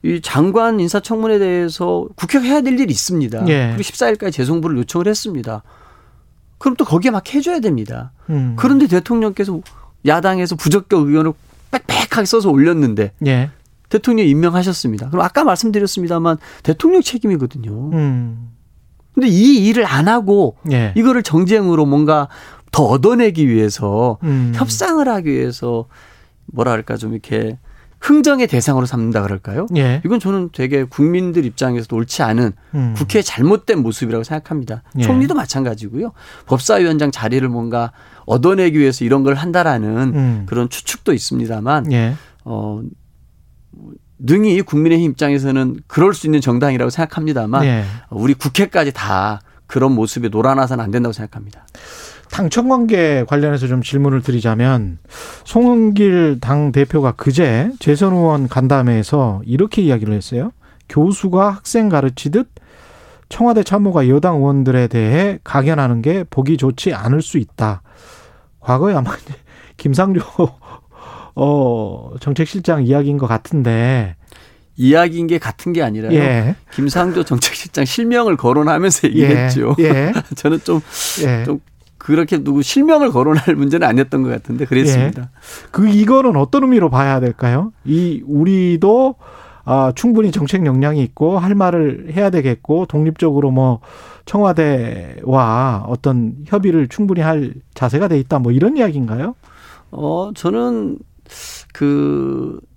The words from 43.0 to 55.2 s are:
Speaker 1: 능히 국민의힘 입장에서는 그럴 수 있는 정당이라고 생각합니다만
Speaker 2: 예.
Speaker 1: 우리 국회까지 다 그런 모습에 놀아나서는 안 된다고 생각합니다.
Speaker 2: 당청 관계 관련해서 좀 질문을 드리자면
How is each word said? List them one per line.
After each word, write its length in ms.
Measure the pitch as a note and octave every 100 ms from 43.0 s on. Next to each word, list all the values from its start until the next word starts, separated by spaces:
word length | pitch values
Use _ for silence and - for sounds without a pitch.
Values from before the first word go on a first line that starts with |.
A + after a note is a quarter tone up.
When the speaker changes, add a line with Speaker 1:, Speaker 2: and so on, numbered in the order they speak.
| _ _ - _ _ _ _ - - - _ _
Speaker 1:
능히 420 | A#2+ F3+ G#3+ F#3
국민의힘 520 | F#3+ D3 D#3+ E3 E3+
입장에서는 680 | C3 D3 C#3+ C3+ C3+ B2+ B2+ -
그럴 260 | - F#3
수 120 | G3 D#3
있는 140 | D3+
정당이라고 480 | C3 A#2+ C#3+ B2+ B2
생각합니다만 760 | B2 D#3+ - D#3 C3+ A2 C3
Speaker 2:
예. 200 | C#3+ A2+ G2+ A2 -
Speaker 1:
우리 240 | A2 A#2+
국회까지 580 | C3+ C#3+ B2+ G3 F3+ C#3+
다 480 | C3+ G#2 F#2+ G2+ G#2 - - _
그런 260 | C3 C3+
모습에 360 | B2 A2 - A#2
놀아나서는 560 | G#2+ A#2+ C3+ B2+ B2
안 60 | A2
된다고 220 | A#2 A#2+
생각합니다. 520 | A2 G#2+ - G#2 - - - - - - - -
Speaker 2:
당청 400 | - F3+ A3+ B3
관계 560 | C4 A#3 G3+ E3 C#3 A#2+
관련해서 400 | D3 D3 C#3+ B2+
좀 140 | B2+
질문을 380 | B2 C#3 C#3 C3+
드리자면 760 | B2 A#2+ A2+ A2 B2 B2+ G2 E2+ - -